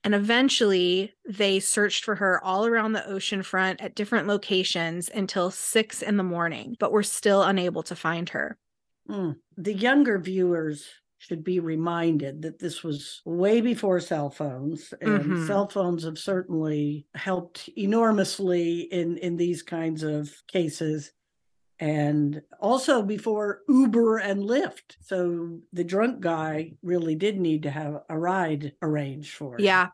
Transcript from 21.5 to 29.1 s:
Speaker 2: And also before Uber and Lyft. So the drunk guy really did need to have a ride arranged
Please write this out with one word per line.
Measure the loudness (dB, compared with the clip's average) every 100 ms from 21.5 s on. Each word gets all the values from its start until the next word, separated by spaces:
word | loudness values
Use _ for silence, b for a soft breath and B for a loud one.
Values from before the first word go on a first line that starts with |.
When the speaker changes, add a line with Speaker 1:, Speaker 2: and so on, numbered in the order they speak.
| _ _ -6
Speaker 2:
And | -2 2 2 2 0 -2 _ -4
also | 2 2 4 2
before | 2 -2 -2 -2 -2 -4 4
Uber | 6 6 6 4 4
and | 0 -2
Lyft. | 0 0 0 -6 _ -20
So | -6 -2 0 -2 -6 -10 _
the | -6
drunk | -2 2 0 0
guy | -2 -2 -2 -4 -6 -10
really | -2 0 0 0
did | 0 0
need | 0 0
to | -2
have | -4 -6 -8 -8
a | -4
ride | 0 0 0 -2 -6 _
arranged | -2 0 -2